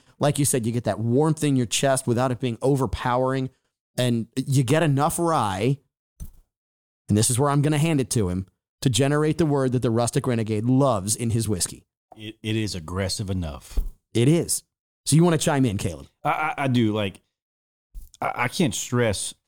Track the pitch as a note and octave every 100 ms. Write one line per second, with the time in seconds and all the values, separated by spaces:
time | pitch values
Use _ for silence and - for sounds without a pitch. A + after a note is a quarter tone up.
0 | _ - D3 C#3+ C#3+ C3+ A#2 A#2 A2+ G2
1 | A2+ B2 D#3 D#3 D3+ C3 A#2+ - C#3 C3
2 | - A#2 C3 A#2+ B2+ A#2 C3 C#3 B2+ -
3 | B2+ B2 C3 C3+ C3 _ _ _ _ -
4 | B2 A#2 G#2 - C#3 C3+ A#2+ D#3 E3 C#3
5 | D#3 E3+ E3+ D#3 G#2+ F#2+ A#2 C#3 _ _
6 | _ - - - _ _ _ _ _ _
7 | - G2+ A2 A#2+ C#3+ C#3+ D3 D3+ D#3+ D3+
8 | B2+ B2 F#2 F2+ G2 _ _ - C#3 A2
9 | C#3 D3 D3+ D3+ D#3+ C#3+ C3 B2 B2 A2+
10 | A#2+ C3+ A#2+ A#2 G#2+ G#2+ A#2 C3 C#3 G#2+
11 | G2 A2+ A#2 A2+ G#2 F#2 - - _ _
12 | _ - G#2+ - A2 A2 G#2+ F2+ D#2 F2+
13 | F#2 - F#2+ F#2+ D#2+ C#2 - - - -
14 | _ G#2+ B2 E3 - - - _ _ _
15 | - D3+ F3 D#3+ F3 C#3+ C3 G2+ G#2+ C#2+
16 | - _ C#3+ D#3 D#3 D3+ C#3 B2 A2 G#2+
17 | G2+ F#2 _ _ _ _ _ _ _ -
18 | - - - - B2 - D3+ - - B2
19 | A#2 F#2+ - -